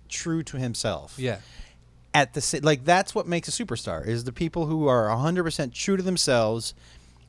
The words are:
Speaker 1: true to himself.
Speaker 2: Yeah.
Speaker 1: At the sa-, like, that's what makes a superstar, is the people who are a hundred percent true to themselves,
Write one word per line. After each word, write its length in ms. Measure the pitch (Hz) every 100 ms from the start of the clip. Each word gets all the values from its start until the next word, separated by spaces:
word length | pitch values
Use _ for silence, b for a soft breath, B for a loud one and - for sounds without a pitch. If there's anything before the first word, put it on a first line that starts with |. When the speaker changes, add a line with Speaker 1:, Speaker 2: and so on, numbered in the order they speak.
| -
Speaker 1:
true 340 | - 175 165
to 140 | 156 131
himself. 580 | 127 113 113 82 73 -
Speaker 2:
Yeah. 200 | 127 104 B B B B _ - -
Speaker 1:
At 200 | 151 139
the 60 | 147
sa-, 200 | - 151
like, 240 | 147 147 139
that's 280 | 180 180
what 140 | 220 175
makes 200 | 170 -
a 20 |
superstar, 540 | - 220 113 - 80 80
is 160 | 117
the 80 | 123
people 360 | 120 165 175 156
who 200 | 160 147
are 220 | 127 107
a 80 | 113
hundred 260 | 151 180
percent 300 | 165 - 135
true 240 | - - 196
to 60 |
themselves, 680 | 185 180 - 123 110 113 - b b b b b